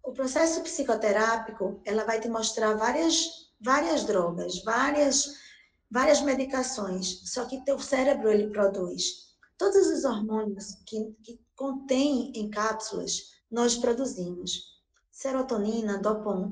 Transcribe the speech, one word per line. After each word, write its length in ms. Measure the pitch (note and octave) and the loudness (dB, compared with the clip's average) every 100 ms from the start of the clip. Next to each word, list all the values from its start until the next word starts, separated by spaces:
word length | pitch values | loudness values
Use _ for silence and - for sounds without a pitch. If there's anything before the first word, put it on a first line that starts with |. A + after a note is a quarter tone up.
O 80 | C4 | -8
processo 500 | - C4 D#4 E4 E4 | -4 -2 2 2 0
psicoterápico, 1160 | - - C4 G#3+ G#3+ G3+ A3 A3+ A3 - C#4+ G#3 | -4 -4 0 2 2 4 2 0 -4 -4 -4 -4
ela 180 | - G#3+ | -2 -2
vai 160 | G#3+ A3 | 0 -2
te 80 | A#3 | -2
mostrar 460 | A3+ G#3+ - G#3+ | -2 -2 0 0
várias, 760 | G#3+ A#3 C#4+ E4 - - - - _ | 2 2 2 2 2 -2 -8 -20 _
várias 440 | A#3 C#4+ E4 C#4+ | 2 2 2 0
drogas, 580 | G#3+ G3 E3+ E3+ F3 F#3 | 2 2 0 -2 -6 -6
várias, 720 | A3 B3 C#4 D4 C#4+ - - - - - _ _ _ | -2 0 2 4 4 2 -2 -8 -20 -20 _ _ _
várias 300 | A#3 D4 D4 | 2 4 4
medicações, 1000 | C#4+ C4 C4 C4 B3+ - G3 F#3 F3+ - - | 4 0 0 -2 -2 -4 -4 -4 -6 -8 -8
só 140 | B3 | -6
que 180 | A#3 C4 | -6 -4
teu 140 | - C4+ | -2 -2
cérebro, 540 | - C4 C4+ A#3 G#3+ | 0 2 2 2 4
ele 180 | G#3 G#3 | 4 2
produz. 840 | G#3 G3 F#3 F3+ - - - - _ _ _ | 2 2 2 -6 -4 -6 -6 -20 _ _ _
Todos 300 | G4 G4 E4 | 4 6 4
os 180 | C#4 | 2
hormônios 680 | C4+ G#3+ G#3+ A3 G#3+ F#3+ - - - | 0 0 -2 -2 -2 -6 -10 -16 -8
que, 260 | A3 G#3+ - | -6 -6 -10
que 160 | - A#3 _ | -20 -20 _
contém 760 | - C4+ C4+ - C4 D4 B3+ A3 | -8 -6 -6 0 2 4 2 -2
em 140 | A3+ G#3 | -6 -4
cápsulas, 840 | G#3 A3 - - F3+ - - - _ _ | 0 0 -2 -6 -6 -4 -6 -8 _ _
nós 240 | A3+ A#3+ | 0 2
produzimos. 1040 | - A#3+ A#3 C4+ F#3 F3+ F3+ F#3 - - _ _ _ _ | 2 2 2 -2 -4 -6 -6 -8 -8 -10 _ _ _ _
Serotonina, 880 | - C4+ C4 B3+ A3 G#3 A3+ G#3+ G3 | -8 -2 -2 0 0 0 0 -2 0
dopa-, 500 | G#3 G#3+ G#3 F#3 G3+ | 0 0 0 -2 -2